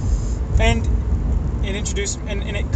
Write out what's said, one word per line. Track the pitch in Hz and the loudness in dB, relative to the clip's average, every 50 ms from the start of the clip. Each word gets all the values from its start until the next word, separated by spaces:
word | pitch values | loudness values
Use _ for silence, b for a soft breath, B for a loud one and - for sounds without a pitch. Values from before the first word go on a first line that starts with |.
| B B B B B B B B B - - - | B B B B B B B B B 2 2 4
And | 220 226 226 226 - - - - - - - - - - - - - - - - - | 6 6 4 4 2 2 0 0 2 0 0 0 2 2 0 0 0 -2 -2 -2 -2
it | - 196 | -2 -2
introduced, | 208 - - - 196 202 - - - - - | -4 -4 -4 -2 -2 -2 -2 -4 -6 -6 -4
and, | - 180 - | -4 -4 -4
and | 190 196 | -4 -4
it | 202 - - - | -4 -2 0 0